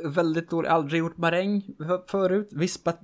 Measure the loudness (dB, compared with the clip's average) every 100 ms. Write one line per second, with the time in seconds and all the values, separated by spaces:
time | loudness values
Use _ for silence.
0 | -2 0 2 0 -2 -2 2 2 2 -2
1 | -2 -2 0 0 0 -2 -4 -8 -2 -2
2 | 0 0 2 2 -2 -2 -2 -2 -4 -4